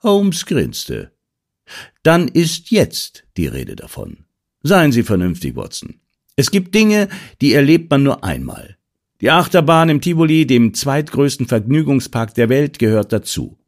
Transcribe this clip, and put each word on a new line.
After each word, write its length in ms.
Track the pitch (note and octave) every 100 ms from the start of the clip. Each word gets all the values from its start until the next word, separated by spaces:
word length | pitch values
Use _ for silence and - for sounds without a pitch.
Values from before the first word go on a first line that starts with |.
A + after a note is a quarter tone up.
Holmes 440 | G#3+ G3+ G3+ E3+ -
grinste. 640 | C#3+ C2+ - - A1+ - _ _ _ _ _ _ - - _
"Dann 240 | D#3 E3+ F3
ist 440 | E3+ E3 - -
jetzt 540 | G#3+ C3+ - - - _ -
die 100 | D2
Rede 280 | C2 G#1 -
davon. 500 | - - G1+ - _ _ _ _
Seien 280 | C#3 F#3+ D3+
Sie 120 | A#2+
vernünftig, 520 | A2+ F#2+ F2+ E2 C2+ B1
Watson. 400 | G1+ - - - _ _ _ -
Es 140 | B2+
gibt 220 | G3 F#3
Dinge, 360 | G#3+ G#3+ G#3 F#3+ - - _
die 120 | C#3+
erlebt 380 | B2+ C#3 E3 -
man 120 | C#3
nur 200 | C#3 -
einmal. 540 | F#2+ C2+ B1+ - - - _ _ _ _
Die 100 | A2+
Achterbahn 600 | E3 F3 F#3 D3+ E3 E3
im 120 | D3+
Tivoli, 460 | F3+ E3 E3 D#3+ D3+
dem 260 | B2 A#2
zweitgrößten 760 | - C#3 C#3 D3+ C#3+ C#3+ C#3+ C3
Vergnügungspark 840 | A#2 G#2+ D3+ D3 C#3 - A#2+ A2
der 160 | - A2+
Welt, 300 | A2+ D3 -
gehört 320 | A2 A2 G2+
dazu." 460 | G#2+ - - - -